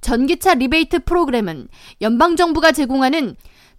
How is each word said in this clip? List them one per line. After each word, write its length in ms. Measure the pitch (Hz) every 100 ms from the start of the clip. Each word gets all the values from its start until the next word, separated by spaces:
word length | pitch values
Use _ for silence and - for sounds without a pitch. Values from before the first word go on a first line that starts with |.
전기차 540 | - 233 269 349 - 254
리베이트 480 | 254 320 320 339
프로그램은 640 | - 349 294 240 196 156 - - - -
연방정부가 680 | 214 233 339 339 339 311 320
제공하는 640 | 311 254 269 262 320 240 - - _ _